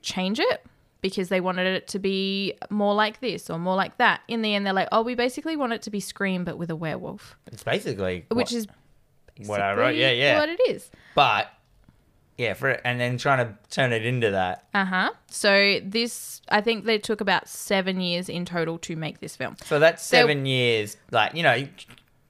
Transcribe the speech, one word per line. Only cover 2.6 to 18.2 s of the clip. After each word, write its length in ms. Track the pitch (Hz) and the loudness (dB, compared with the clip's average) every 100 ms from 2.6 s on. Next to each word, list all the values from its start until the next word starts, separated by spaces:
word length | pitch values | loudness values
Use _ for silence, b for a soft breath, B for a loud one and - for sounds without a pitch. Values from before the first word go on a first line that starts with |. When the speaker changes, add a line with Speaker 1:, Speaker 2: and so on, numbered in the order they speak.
| - | -6
Speaker 1:
more 240 | 208 202 | 0 2
like 260 | 208 214 214 | 2 2 -2
this 280 | 240 170 - | -6 -6 -6
or 80 | 165 | -4
more 180 | 175 190 | 0 0
like 220 | 185 - | 0 2
that. 240 | 233 175 - | 2 2 -2
In 140 | 233 | -4
the 120 | 214 | 0
end, 120 | 202 202 | 0 0
they're 80 | |
like, 140 | 190 - | 0 2
"Oh, 100 | 220 | 2
we 140 | 226 240 | 0 0
basically 400 | 247 269 320 311 | -2 -2 -6 -2
want 160 | 247 | -2
it 80 | 233 | -4
to 60 | - | -6
be 100 | 208 | -8
Scream, 440 | 190 - 196 185 | -6 -4 -2 -2
but 140 | 170 160 | -4 -6
with 120 | 170 | -6
a 60 | 160 | -6
werewolf." 640 | 160 - - 202 - - - | -6 -6 -8 -14 -18 -20 -20
Speaker 2:
It's 160 | 110 | -8
basically 640 | - 170 185 101 92 90 - | -2 -2 -2 -4 -2 -4 -4
Speaker 1:
Which 220 | 226 240 | -2 -2
Speaker 2:
what, 20 | |
Speaker 1:
is 140 | 240 208 - _ _ _ _ _ - 104 | -4 -6 -12 _ _ _ _ _ -14 -4
Speaker 2:
what 140 | 101 | -2
I 100 | 98 | 0
wrote. 200 | 101 127 | 2 2
Speaker 1:
basically 80 | - | 2
Speaker 2:
Yeah, 100 | 131 120 139 | 2 4 4
yeah. 60 | 196 | 4
Speaker 1:
what 100 | 302 | 2
it 100 | 349 494 | 2 0
is. 220 | - - b b - | 0 -10 b b 2
Speaker 2:
But, 340 | 131 104 - - _ _ _ _ _ _ _ - | 4 2 -2 -10 _ _ _ _ _ _ _ -4
yeah, 160 | 117 | -4
for, 160 | 92 135 | -2 -2
and 300 | 120 123 123 | -2 -2 -2
then 180 | 123 123 | -2 0
trying 280 | 147 135 113 | 2 2 0
to 120 | - - | -6 -6
turn 240 | - 131 | 0 0
it 120 | 113 113 | 0 0
into 260 | 127 110 | 2 2
that. 340 | 98 92 - _ | 2 0 -4 _
Speaker 1:
Uh-huh. 380 | 202 190 185 220 466 - | -2 0 0 -2 -4 -12
So 520 | - 208 196 202 190 | -2 4 6 6 2
this, 580 | 196 226 233 - - - - | 0 -2 -2 -6 -14 -14 0
I 120 | 208 | 0
think 240 | 214 220 202 | 2 -2 0
they 120 | 214 | -2
took 220 | - 208 | -2 -4
about 260 | 196 175 - | 0 0 -2
seven 520 | - - 196 185 185 | -10 -2 0 0 -2
years 260 | 180 175 | -2 -2